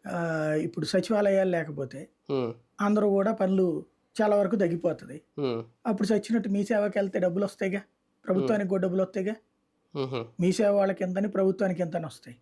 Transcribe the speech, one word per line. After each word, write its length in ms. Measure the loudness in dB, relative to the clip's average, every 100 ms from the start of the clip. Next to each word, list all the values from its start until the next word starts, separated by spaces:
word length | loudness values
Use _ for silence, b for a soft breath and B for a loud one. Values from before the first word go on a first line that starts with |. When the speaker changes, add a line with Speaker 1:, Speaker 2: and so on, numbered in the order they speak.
| -6
Speaker 1:
ఆ, 100 | -4 -2 -2 0
ఇప్పుడు 320 | 0 -2 -4 0
సచివాలయాలు 640 | 0 2 2 4 4 2
లేకపోతే 580 | 0 -2 -8 -8 -10 -16 _ -4
Speaker 2:
హ్మ్. 240 | -2 -2 -6 _ -2
Speaker 1:
అందరూ 280 | 2 2 4
కూడా 240 | 2 2
పనులు 520 | 2 2 2 2 0 -8 _ _ -2
చాలా 200 | 2 4
వరకు 200 | 2 2
తగ్గిపోతది. 640 | 0 2 -2 -2 -10 -16 _ -4
Speaker 2:
హ్మ్. 260 | -2 -2 -6 _ -4
Speaker 1:
అప్పుడు 220 | -2 2
చచ్చినట్టు 400 | 0 2 -2 0
మీ 160 | -2
సేవకి 340 | 0 0 0 0
వెళ్తే 200 | -2 0
డబ్బులు 260 | 0 0
వస్తాయిగా, 360 | -4 -4 -4 -4 -8 _ _ _
ప్రభుత్వానికి 380 | -2 0 2 0
Speaker 2:
హ్మ్. 60 | 2
Speaker 1:
కూడా 140 | 0
డబ్బులు 200 | 0 0
వస్తాయిగా. 320 | 0 -2 -4 -6 _ _ _ _ _
Speaker 2:
మ్హూ. 300 | -6 -4 -4 -6 0
Speaker 1:
మీ 120 | 0
సేవ 240 | 4 2 4
వాళ్ళకి 280 | 2 0
ఎంతని, 240 | -2 -2 -2
ప్రభుత్వానికి 540 | 2 2 2 0 0
ఎంతని 240 | -2 -4 -6
వస్తాయి. 300 | -12 -20 -20